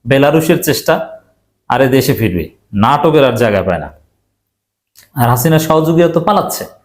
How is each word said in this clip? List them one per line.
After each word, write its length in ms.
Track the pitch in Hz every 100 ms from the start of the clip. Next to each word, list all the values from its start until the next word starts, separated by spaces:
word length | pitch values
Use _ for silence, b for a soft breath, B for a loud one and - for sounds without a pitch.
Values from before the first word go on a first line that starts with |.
| 120
বেলারুশের 560 | 135 143 156 160 160
চেষ্টা, 580 | - 131 - 156 - - _ _ _ _ -
আরে 200 | 123 131
দেশে 260 | 135 127
ফিরবে। 360 | 104 107 87 - _ _
নাটকের 520 | 98 113 147 165 151 131
আর 80 |
জায়গা 300 | 113 117 101
পায় 160 | 92 85
না। 120 | 76 - _ _ _ _ _ _ _ _ _ b b
আর 160 | 139 120
হাসিনার 300 | 123 160 156
সহযোগীরা 480 | 160 160 160 165 170
তো 120 | 165
পালাচ্ছে। 460 | 185 196 - - - -